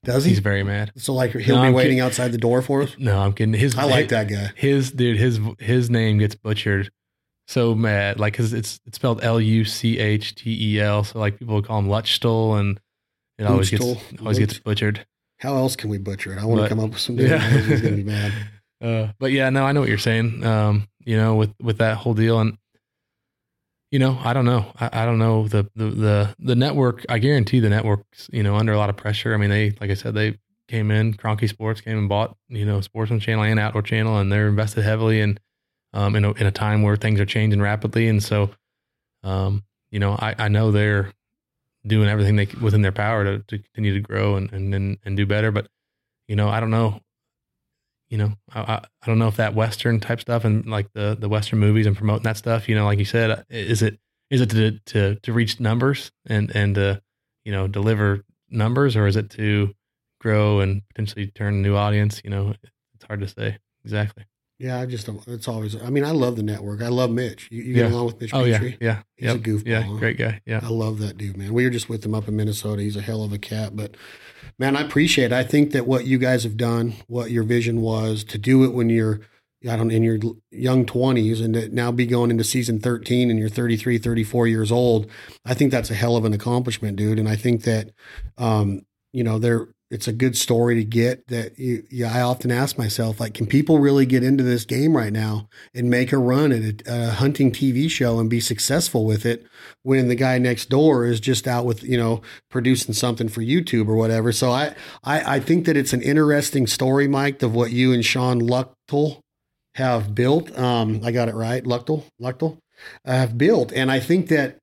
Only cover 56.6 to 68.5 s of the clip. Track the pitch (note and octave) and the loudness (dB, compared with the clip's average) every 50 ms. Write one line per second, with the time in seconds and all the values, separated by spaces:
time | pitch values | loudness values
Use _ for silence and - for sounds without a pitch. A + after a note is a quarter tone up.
56.6 | G#2 G2+ G2 G2+ G2 G2 G2+ G2+ _ _ _ _ _ _ _ _ _ A2 G2+ F#2+ | 0 2 2 2 0 0 0 -4 _ _ _ _ _ _ _ _ _ -6 -4 -4
57.6 | F#2+ G2 G2+ G#2 G2+ A2 A2+ G#2 G#2+ G2+ G2+ G2+ - _ _ _ _ _ - A2+ | -4 -4 -4 -2 0 0 0 2 2 0 0 -2 -6 _ _ _ _ _ -2 0
58.6 | G#2+ A2+ B2 C3+ C#3+ C#3 A2 G#2+ G#2 G2+ F#2+ G#2+ G#2+ G#2 - - G#2+ G#2 G#2 G#2 | 0 0 2 2 0 2 2 2 2 2 2 0 -2 -4 -8 -4 -2 0 0 0
59.6 | G2+ G2+ - _ _ _ _ _ _ _ _ _ - A2+ G#2+ G#2+ G#2 G#2 G#2 G2+ | 0 -2 -4 _ _ _ _ _ _ _ _ _ -2 0 2 2 4 4 2 2
60.6 | G2 G2 G2 G2+ G2+ _ _ - G#2+ G2+ - G#2 G2+ G2 _ - G#2+ G2+ G2+ G2 | 2 0 -2 -4 -6 _ _ -8 -8 -8 -6 -10 -10 -10 _ -6 -4 -2 -2 0
61.6 | G2 G2+ G2+ G2+ G#2 G#2 G#2 G#2 G#2 G#2 G#2 - - G2+ G2+ G2 G2 G#2 G#2+ - | 0 2 2 2 2 2 2 2 0 0 -2 -6 -10 -8 -6 -4 -4 -4 -6 -8
62.6 | - _ _ _ _ _ _ _ - - G#2+ G#2 G2 G2 - - A2 G#2+ G#2 G2+ | -14 _ _ _ _ _ _ _ -14 -12 -10 -8 -8 -10 -8 -6 -6 -6 -6 -8
63.6 | _ _ _ _ _ G#2+ G#2+ G#2 G#2 G#2 - - G#2 _ _ _ _ _ _ _ | _ _ _ _ _ -6 -4 -4 -4 -4 -6 -14 -20 _ _ _ _ _ _ _
64.6 | B2+ B2+ B2+ B2 B2+ B2+ B2 A2 G#2 - G#2+ G2+ - A#2+ A#2+ A2 - B2+ A#2 A2+ | -10 -8 -6 -6 -6 -8 -8 -10 -10 -12 -14 -14 -14 -14 -14 -10 -8 -8 -6 -6
65.6 | G#2+ G#2+ G#2 A2 A#2 B2 C3+ C#3+ C#3+ D3+ E3 D3+ B2+ B2 A#2+ A2+ G#2+ G#2+ G#2 G#2 | -6 -8 -8 -8 -8 -2 -2 -2 0 0 0 0 0 0 -2 -4 -4 -4 -6 -6
66.6 | G#2 G#2 G#2 G#2 A#2+ A#2+ A#2+ B2 B2+ A#2 A2+ B2 B2+ A2+ - - - - A2+ A#2 | -8 -10 -8 -6 -4 -2 0 0 0 0 0 -2 -4 -4 -8 -12 -18 -14 -14 -12
67.6 | A2+ B2 B2 A#2+ A#2 A2 A2+ A#2+ A#2+ A#2 A2 - A#2+ A2 C#3 C3+ B2+ A#2+ | -8 0 2 2 2 2 2 0 -2 -4 -6 -8 -10 -4 -2 0 2 2